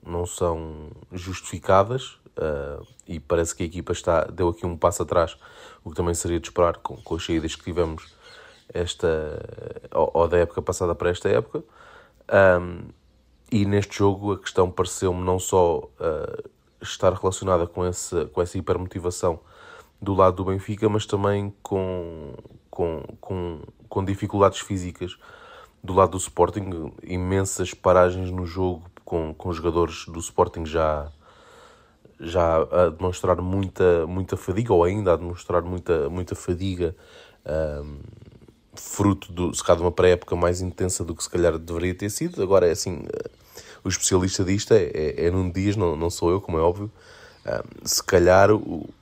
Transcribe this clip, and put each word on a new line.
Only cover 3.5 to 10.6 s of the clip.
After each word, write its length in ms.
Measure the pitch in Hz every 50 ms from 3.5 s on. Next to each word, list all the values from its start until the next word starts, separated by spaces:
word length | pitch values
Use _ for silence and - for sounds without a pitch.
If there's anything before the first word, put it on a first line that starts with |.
| -
que 80 | - 92
a 40 |
equipa 260 | 82 - 90 82 - 90
está, 320 | - - - 85 82 76
deu 240 | - - 85 92 87
aqui 160 | 82 - -
um 120 | 90 85
passo 260 | 80 - 87 90 - -
atrás, 340 | 82 - 87 82 80 - _ _ - - - - - - - _
o 60 | -
que 60 | 78
também 180 | - 90 85 85
seria 260 | 85 - 87 85 85
de 80 | 80 -
esperar 300 | - - 87 85 82 -
com, 180 | _ - 71
com 180 | 67 - - 82
as 100 | 82 -
saídas 280 | - 87 80 76 80 -
que 80 | - -
tivemos 520 | - 85 82 85 80 80 80 - - _ _ _ - - - - - - _ _ _ -
esta, 720 | 87 87 85 - - - 85 80 78 78 76 76 - - - - - - - - - _ - -
ou, 180 | - 80 - -
ou 140 | - 85 82
da 100 | 85 87
época 240 | 85 82 - -